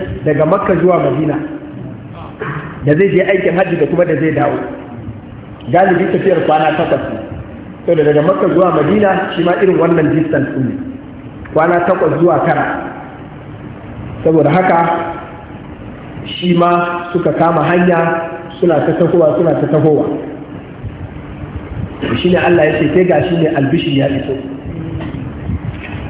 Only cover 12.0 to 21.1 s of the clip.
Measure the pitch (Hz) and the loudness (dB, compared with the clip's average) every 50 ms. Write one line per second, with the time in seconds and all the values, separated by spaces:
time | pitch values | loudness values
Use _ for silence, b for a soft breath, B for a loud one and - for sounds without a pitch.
12 | 175 156 139 156 170 170 151 135 131 165 147 143 - - - - - - - - | 2 0 2 4 4 4 4 2 2 2 2 0 0 -2 -4 -6 -8 -10 -12 -12
13 | - - - - - - - - - - - - - - - - - - - - | -14 -14 -14 -16 -16 -16 -16 -16 -16 -16 -16 -14 -14 -14 -14 -14 -14 -14 -14 -12
14 | - - - - - 160 160 156 143 143 160 185 185 180 170 170 170 170 170 - | -12 -12 -10 -2 0 4 4 6 4 6 4 4 4 4 4 4 2 2 0 -2
15 | - - - - - - - - - - - - - - - - - - - - | -4 -6 -8 -10 -12 -14 -16 -16 -16 -16 -16 -16 -16 -16 -16 -16 -16 -16 -16 -16
16 | - - - - - - - - 180 180 170 170 170 175 175 175 175 - - - | -16 -14 -14 -12 -12 -10 -8 -4 0 2 4 4 4 4 4 2 0 -2 -4 -6
17 | - - - 170 165 160 - 147 160 170 170 175 165 170 175 180 180 180 170 165 | -6 -2 -2 0 0 0 2 2 2 2 4 2 2 2 2 4 4 4 4 4
18 | 165 165 165 - - - - - - - - - 185 175 156 143 - 165 160 175 | 2 0 0 -2 -4 -6 -8 -10 -12 -12 -4 0 2 2 4 4 2 0 2 2
19 | 175 156 - 170 160 151 - - 170 160 143 131 - - 156 151 143 156 147 131 | 2 2 4 4 4 4 4 2 2 2 2 0 0 2 2 4 4 4 4 2
20 | - - - - - - - - - - - - - - - - - - - - | 0 -2 -4 -6 -8 -10 -12 -12 -14 -14 -14 -14 -14 -16 -16 -14 -12 -12 -12 -12
21 | - - | -14 -14